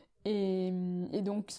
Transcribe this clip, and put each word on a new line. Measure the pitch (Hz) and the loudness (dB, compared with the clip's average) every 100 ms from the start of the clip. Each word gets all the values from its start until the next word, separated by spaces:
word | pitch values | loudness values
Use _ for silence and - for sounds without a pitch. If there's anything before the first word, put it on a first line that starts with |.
| - _ | -20 _
Et, | 202 208 196 190 185 180 180 180 180 | -2 2 2 2 2 0 0 -2 -2
et | 208 | 0
donc, | 196 208 196 | 0 -2 -4